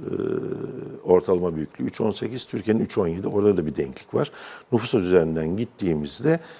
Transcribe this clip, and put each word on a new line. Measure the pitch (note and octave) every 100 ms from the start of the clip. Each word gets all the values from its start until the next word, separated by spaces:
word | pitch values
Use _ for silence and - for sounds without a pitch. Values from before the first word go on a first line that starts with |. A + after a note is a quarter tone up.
| - - - - - - - - - -
ortalama | - F2+ F#2+ F#2 F2+ D#2+
büyüklüğü | D2+ -
üç | B2 -
on | A2+
sekiz, | F#2+ A2 B2
Türkiye'nin | - A2+ G#2+ A2
üç | G2+ -
on | F2
yedi, | E2+ G#2
orada | G2+ G#2 F#2+
da | D2+
bir | D#2
denklik | C2+ - -
var. | A#2+ D3 - - - -
Nüfus | A#2 A2+
üzerinden | A#2+ F2+ F2+ D#2+ D#2+ D#2+ G2
gittiğimizde | A#2+ - F2+ D#2 D2 - C#3+ E3 - -